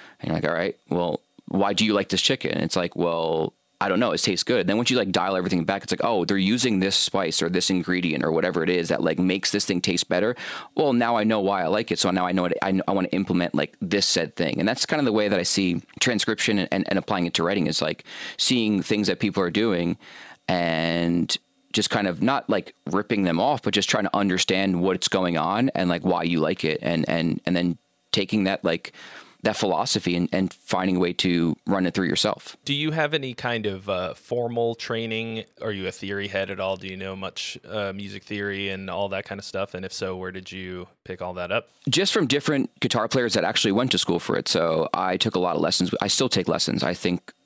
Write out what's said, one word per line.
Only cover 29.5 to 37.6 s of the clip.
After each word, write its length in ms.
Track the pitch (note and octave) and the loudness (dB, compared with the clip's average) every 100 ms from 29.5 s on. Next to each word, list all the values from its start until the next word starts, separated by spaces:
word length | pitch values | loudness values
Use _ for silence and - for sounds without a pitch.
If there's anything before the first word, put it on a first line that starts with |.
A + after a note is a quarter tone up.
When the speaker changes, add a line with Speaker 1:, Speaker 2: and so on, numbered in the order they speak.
| G#2+ | 2
Speaker 1:
philosophy 600 | G2+ E2 B2 G#2 F2+ F2 | 2 2 2 0 2 0
and, 120 | F2+ | 2
and 200 | F#2 F#2 | 0 0
finding 440 | - - F#2 F#2+ F2+ | -4 -2 0 2 2
a 40 | |
way 140 | F2+ | 2
to 420 | F2+ F2+ E2+ E2 - - | 2 2 2 2 0 0
run 180 | F#2+ F2+ | 0 0
it 80 | |
through 140 | G2 F2+ | 0 0
yourself. 500 | F#2 G#2+ - - - - | 2 0 -2 -8 -10 -4
Speaker 2:
Do 80 | |
you 160 | C#3+ D#3 | -2 -2
have 240 | D#3+ D3 | 0 -2
any 220 | D#3 C3+ A#2+ | -2 -6 -6
kind 320 | B2 A#2 G#2 | -4 -2 -2
of, 200 | F#2+ G2+ | -4 -4
uh, 280 | F#2 F2+ - | -4 -4 -8
formal 580 | - A#2+ A#2+ A#2 A#2 | -6 -4 -2 0 -2
training? 680 | A#2 - A2+ A2+ A2+ A2+ A2+ - - | -2 -6 -4 -4 -4 -6 -8 -10 -10
Are 100 | A2 | -8
you 140 | G2+ F#2 | -6 -6
a 60 | |
theory 380 | - G2 G2+ G2+ | -6 -6 -6 -4
head 200 | G2 F#2+ | -4 -4
at 100 | G2 | -4
all? 180 | F#2+ F#2+ | -4 -4
Do 100 | F#2+ | -8
you 100 | F#2+ | -10
know 180 | F#2+ F#2+ | -10 -8
much, 400 | F#2+ - - - | -10 -8 -10 -12